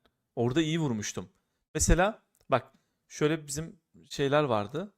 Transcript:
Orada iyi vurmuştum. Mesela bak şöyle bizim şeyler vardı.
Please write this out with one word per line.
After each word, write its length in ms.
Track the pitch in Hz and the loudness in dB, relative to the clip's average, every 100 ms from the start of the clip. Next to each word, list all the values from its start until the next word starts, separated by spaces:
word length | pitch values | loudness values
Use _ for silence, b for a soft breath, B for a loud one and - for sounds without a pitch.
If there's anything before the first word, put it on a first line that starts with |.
| _ _ _ - | _ _ _ -2
Orada 260 | 117 135 | 0 0
iyi 180 | 156 165 | 0 0
vurmuştum. 500 | 151 110 101 - 92 _ _ _ _ | 0 -2 -6 -10 -12 _ _ _ _
Mesela 500 | 156 - 165 196 226 _ _ _ | -2 4 4 4 0 _ _ _
bak 240 | 127 - _ _ _ _ | 0 0 _ _ _ _
şöyle 400 | - 151 156 147 | -2 -2 -2 -6
bizim 320 | 139 165 - _ - 82 | -10 -10 -16 _ -20 -14
şeyler 340 | - 139 147 | -4 2 2
vardı. 500 | 147 107 101 151 208 | 2 0 -2 -8 -10